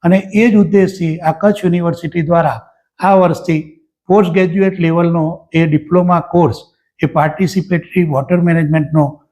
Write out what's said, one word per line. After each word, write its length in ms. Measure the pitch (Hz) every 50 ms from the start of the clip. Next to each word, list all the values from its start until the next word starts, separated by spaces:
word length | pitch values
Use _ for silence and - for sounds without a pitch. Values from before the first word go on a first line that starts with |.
| -
અને 200 | 170 180 190 190 - -
એ 160 | 208 226 240
જ 60 | 208
ઉદ્દેશથી 600 | 214 202 160 196 202 190 180 190 190 170 165 156 170
આ 140 | 175 160 160
કચ્છ 320 | - - 214 208 - -
યુનિવર્સિટી 580 | 185 170 175 175 170 170 170 - 160 - 175 165
દ્વારા 460 | 147 170 170 160 151 120 113 - _ _ _ _ _ _ _
આ 160 | - 185 196
વર્ષથી 680 | 190 185 170 160 - - - 165 156 156 156 - _ _ _ _ _ _
પોસ્ટ 240 | _ 185 208 208 175
ગ્રેજ્યુએટ 500 | 165 190 185 185 165 196 196 190 190 185
લેવલનો 680 | 170 165 165 170 170 170 170 170 160 156 175 - _ _ -
એ 120 | 165 165
ડિપ્લોમા 540 | 165 147 151 151 - 170 180 180 175 175 170
કોર્સ 360 | 156 - - 175 175 139 - - - _ _ _ _ _ _ _ -
એ 40 |
પાર્ટિસિપેટરી 1000 | 151 156 160 151 156 156 - 196 180 - 196 156 - 180 170 165 - - 185 175
વોટર 360 | 160 147 135 135 - 180 175
મેનેજમેન્ટનો 840 | 175 175 165 165 165 147 156 160 151 151 156 156 147 139 143 - _ _